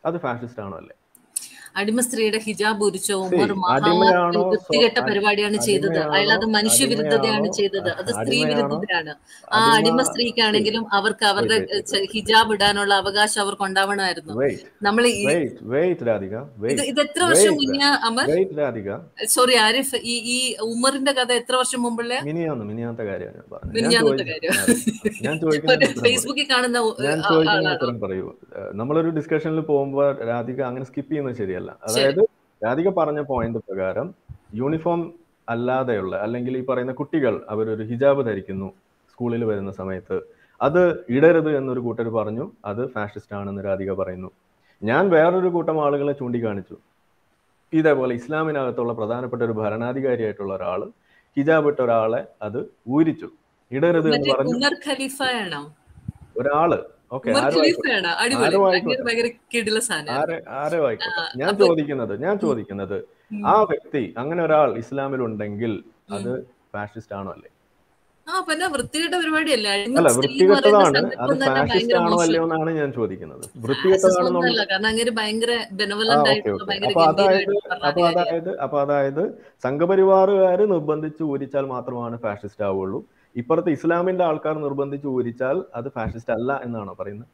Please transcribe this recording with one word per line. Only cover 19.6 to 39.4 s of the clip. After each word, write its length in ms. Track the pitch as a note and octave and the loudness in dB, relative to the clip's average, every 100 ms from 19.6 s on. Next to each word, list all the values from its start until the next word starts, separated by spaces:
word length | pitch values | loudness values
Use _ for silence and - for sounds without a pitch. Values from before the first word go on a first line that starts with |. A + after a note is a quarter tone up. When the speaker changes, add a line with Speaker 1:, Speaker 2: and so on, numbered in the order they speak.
| G#3+ A#3+ C4+ A#3+ | 4 2 -2 -6
Speaker 2:
ഈ, 240 | A3+ A#3+ | -4 -6
ഈ 360 | A3+ B3 B3+ - | -4 -4 -4 -4
ഉമറിന്റെ 500 | A3 A#3 C4 C#4 C4+ | -6 0 0 0 0
കഥ 200 | C4+ B3 | 0 0
എത്ര 240 | B3 A#3+ B3+ | 0 0 -2
വർഷം 260 | B3+ B3+ | 0 -2
മുമ്പുള്ള? 380 | A#3+ A#3 A#3 B3+ | -4 -4 -4 -4
Speaker 1:
മിനിയാന്ന്, 420 | C#3+ D#3+ E3 C3+ G#2 | -4 -4 -4 -4 -6
മിനിയാത്ത 320 | A2 A#2+ A#2 | -6 -8 -6
കാര്യമാണ് 380 | G#2+ F#2 - - | -8 -8 -10 -14
ഞാൻ 80 | - | -18
പറഞ്ഞത്. 240 | - - - | -12 -6 -2
ഞാൻ 80 | |
Speaker 2:
മിനിയാന്നത്തെ 400 | A#3 - D3 C3+ | 2 4 2 0
Speaker 1:
ചോദിക്കുന്നത്, 300 | - D#3+ - - | -4 -6 -4 -2
Speaker 2:
കാര്യം. 420 | - A#3+ - - | 2 0 0 -4
Speaker 1:
അതെ, 260 | G#3+ - A#2+ | -8 -6 -6
ഞാൻ 140 | D#3 | -2
ചോദിക്കുന്നതിന് 420 | D#3+ D3 D#3 B3+ | 0 0 2 4
Speaker 2:
മറ്റേ 100 | C4+ | 4
Speaker 1:
ഉത്തരം 120 | - | 2
പറയൂ. 120 | A#3+ B3+ | 2 0
Speaker 2:
Facebook-ൽ 360 | - C4+ C#4+ | -2 -4 0
കാണുന്ന, 260 | B3+ B3 A#3+ | 0 2 0
Speaker 1:
ഞാൻ 420 | A3+ - C#3 D#3 | 0 0 -2 0
Speaker 2:
ആ, 100 | G3+ | 2
Speaker 1:
ചോദിക്കുന്നതിന് 200 | E3 D#3 | 4 4
Speaker 2:
ആളാണോ? 240 | F#3+ F#3 | 2 0
Speaker 1:
ഉത്തരം 260 | F3+ B2 A#2 | -2 -2 -4
പറയൂ. 380 | G2 F#2+ - - | -6 -6 -8 -14
ഏ, 160 | - - G2 | -18 -12 -10
നമ്മളൊരു 360 | G2 B2 D#3 E3 | -8 -2 0 0
ഡിസ്കഷനിൽ 500 | D#3+ C#3+ D#3 D#3+ D#3 | -2 -2 -2 0 -4
പോകുമ്പോ 520 | D#3 C#3+ C#3 C3+ C#3+ | 2 0 2 2 2
രാധിക 500 | C3+ A2+ A#2+ A#2+ B2+ | 0 -4 -4 -4 -4
അങ്ങനെ 240 | B2+ B2+ C3 | -6 -6 -8
skip 260 | - C#3+ | -10 -6
ചെയ്യുന്നത് 240 | D#3 C#3 A#2+ | -4 -4 -6
ശരിയല്ല. 300 | G2 F2+ F#2 | -6 -6 -8
Speaker 2:
ശരി. 340 | - - A2+ | -12 -4 2
Speaker 1:
അതായത് 240 | C#3 D3 A3 _ _ _ G#2+ | 2 4 2 _ _ _ -2
രാധിക 240 | C3+ F3+ | 0 0
പറഞ്ഞ 320 | F#3 D#3 D3 | 2 0 0
പോയിന്റ് 380 | C#3+ B2+ A2+ A2+ | -2 -2 -2 -4
പ്രകാരം 560 | - F#2+ F#2+ F#2 D#3 G3+ _ - _ | -6 -4 -2 -2 -6 -10 _ -20 _
യൂണിഫോം 600 | G#2+ C3 D#3+ E3 E3+ E3 - _ _ - | -6 -4 -2 -2 -2 -4 -12 _ _ -6
അല്ലാതെയുള്ള, 640 | A#2 B2 C3 B2+ A2 F#2+ F#2 | -4 0 -2 0 -2 -2 -4
അല്ലെങ്കിൽ 420 | G#2 A#2+ B2 B2+ | -4 -4 -4 -6
ഈ 80 | B2+ | -4
പറയുന്ന 260 | B2 B2 | -4 -4
കുട്ടികൾ 540 | B2+ D3+ E3 B2+ G2 - | -6 -4 0 0 0 -4
അവരൊരു 340 | G#2+ A2 G#2+ | -4 -4 -4
ഹിജാബ് 420 | A2 A#2+ C#3 C#3 A#2+ | -6 2 2 2 0
ധരിക്കുന്നു 480 | G2+ F#2 F#2+ F#2+ - _ _ _ | -4 -6 -8 -8 -12 _ _ _
സ്കൂളിൽ 340 | _ A#2+ A#2 | _ -4 -2